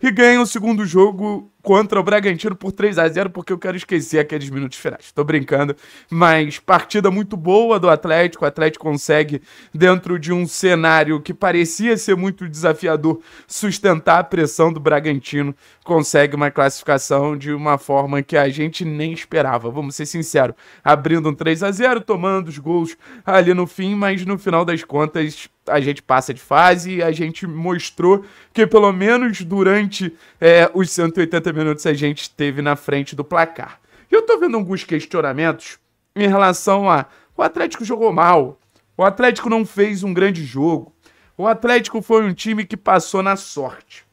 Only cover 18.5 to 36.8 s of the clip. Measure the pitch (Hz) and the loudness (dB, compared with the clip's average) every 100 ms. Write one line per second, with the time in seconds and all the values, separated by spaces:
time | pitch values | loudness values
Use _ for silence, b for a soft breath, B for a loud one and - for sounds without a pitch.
18.5 | 143 156 156 170 151 160 165 - 160 135 | 0 -6 -6 -8 -6 -6 -8 -6 -2 0
19.5 | 123 117 127 147 139 151 170 160 151 127 | -2 -4 -8 -10 -10 -10 -8 -2 0 0
20.5 | 123 b b - 151 147 165 156 147 160 | -2 b b 2 2 4 0 0 -2 -2
21.5 | 160 196 196 247 247 - 196 185 190 170 | 0 -2 0 0 0 -2 -2 -2 -4 -6
22.5 | 147 143 175 165 - B B - 190 175 | -12 -4 -2 -2 -8 B B -4 -2 0
23.5 | 180 175 - 190 202 202 190 185 196 196 | -2 -4 -6 -6 -4 -4 -4 -6 -8 -4
24.5 | 170 175 165 - 143 151 165 156 147 - | -4 -2 -6 -6 -4 -4 -4 -8 -8 -20
25.5 | _ - 147 139 143 _ 131 - 131 - | _ -4 -2 -2 -6 _ -2 -2 -12 -2
26.5 | 143 180 180 175 185 165 156 165 160 185 | 4 4 4 -2 -4 -2 -2 -6 -6 -10
27.5 | 160 170 175 - - 175 196 196 B B | -6 -4 -4 -6 -2 4 4 2 B B
28.5 | - 214 220 208 185 202 240 254 202 175 | 0 4 6 4 2 2 2 0 -4 -6
29.5 | 196 185 202 202 202 185 b b b 165 | 0 2 2 0 -4 -8 b b b 6
30.5 | 170 170 180 185 - 170 165 165 170 170 | 8 6 2 -2 0 -2 0 0 0 -2
31.5 | 156 156 151 170 147 147 147 - _ 147 | -2 -2 -2 -2 0 -2 -4 -10 _ -4
32.5 | 139 143 143 - 139 139 139 147 170 165 | -2 -2 -2 -2 -4 -4 -8 -4 0 -2
33.5 | 165 - - b b b 427 453 440 339 | -2 -16 -18 b b b 2 4 2 2
34.5 | 226 185 185 - 160 - 180 147 135 160 | -2 -4 -6 -4 -6 -4 -4 -2 0 -2
35.5 | 143 - - _ _ _ - 202 196 190 | -2 -10 -20 _ _ _ 0 2 4 2
36.5 | 180 - 196 | 2 0 0